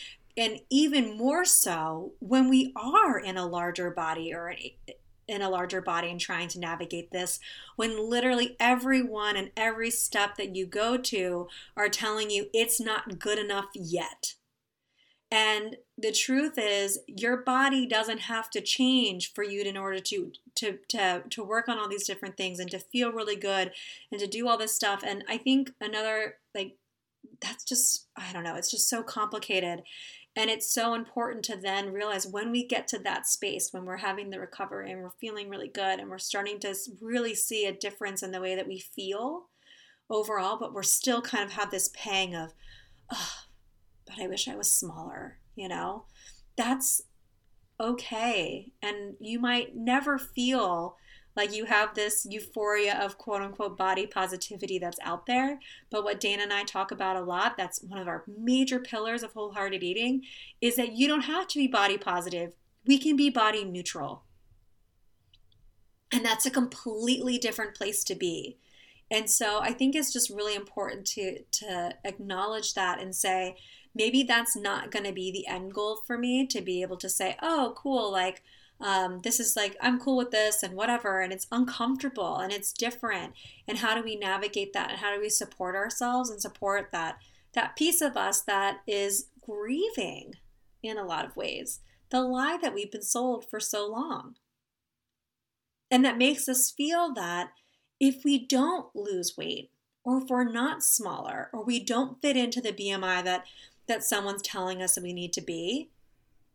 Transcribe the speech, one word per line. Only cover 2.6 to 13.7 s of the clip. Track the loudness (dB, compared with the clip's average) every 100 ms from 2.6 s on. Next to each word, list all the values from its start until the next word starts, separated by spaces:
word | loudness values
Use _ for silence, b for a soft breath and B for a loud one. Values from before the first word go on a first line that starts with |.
| 6 -2
are | 4 6 6 4
in | -2 -2
a | -2
larger | 0 -2 -2 -2
body | -2 -2 -2 -4
or | -6 -6
an, | -8 -12 -14 -18 -20 -20 _ -6
in | -2
a | 0
larger | 0 0 -2
body | 0 0 0
and | -4
trying | -4 -2 -4
to | -4
navigate | -4 -4 -6 -8 -6
this, | -4 -2 -4 B B B -2
when | 0 0 0
literally | 2 4 4 2 4
everyone | 4 6 4 4 2 0 0 0
and | -2 0
every | 0 0 -2
step | 0 0 2 0 0
that | -6 -4
you | -4
go | 0 2 2
to | 0 0 0 -2 -6 B B 0
are | 0
telling | 2 0 0 0
you | 0 2
it's | 2 4 2
not | 0 -2 -4 -4
good | -2 0
enough | 0 -2 -4